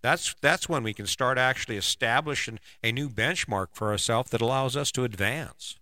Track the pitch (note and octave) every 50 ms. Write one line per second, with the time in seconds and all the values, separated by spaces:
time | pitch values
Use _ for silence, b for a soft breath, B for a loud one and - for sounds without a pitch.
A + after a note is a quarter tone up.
0 | - B2 D#3 F3 - - - - - C#3+ E3 F#3 - - E3+ C#3+ A#2 A2 G#2 -
1 | G2+ F#2+ - - C3+ B2 C3 B2+ B2+ C3 C3 - - - A2+ G2+ F#2+ - - -
2 | C3 A2+ A#2 C3+ D#3 D3+ C#3+ - - - A2+ A2 B B B B - A2+ A#2 B2+
3 | D3 C#3+ A2+ G2 A2 C#3+ F3+ F3+ - - A2 G2 F#2+ - - - A2 G#2+ G#2 G2+
4 | - - A#2 A2+ B2+ - - A2+ A2+ A#2 C3 C3+ C3+ C3 B2 C#3+ C#3+ C3+ - B2+
5 | B2+ A#2+ A2 F2+ G2 G#2 B2 D#3 D3+ - - - - - - -